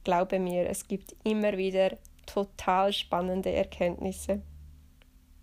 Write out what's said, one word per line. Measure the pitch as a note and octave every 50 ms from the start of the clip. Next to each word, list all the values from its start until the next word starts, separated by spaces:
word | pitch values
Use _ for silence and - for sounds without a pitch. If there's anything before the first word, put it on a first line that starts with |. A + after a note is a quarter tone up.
| -
Glaube | - F3+ F3 F#3 F#3+ - F#3
mir, | F#3 F3+ F3 F3+ F3 -
es | G3 - -
gibt | - G3+ F#3+ - - - - -
immer | A3 G#3+ G#3+ G#3 G#3 G#3
wieder | F#3 F#3+ F#3+ F#3 F#3+ F#3+ F#3+ - - - - - - -
total | - - G#3 G3+ G3+ - - - - F#3 F#3 F#3+ G3+ G#3
spannende | - - - - F3 F3+ F#3 F#3 F#3+ F#3 F#3 F3+
Erkenntnisse. | - G3 G3 - - F#3 F3 E3+ - - F#3+ F#3+ - - - G3 G#3 - - - - - - - - - - - - - - _ - - - - -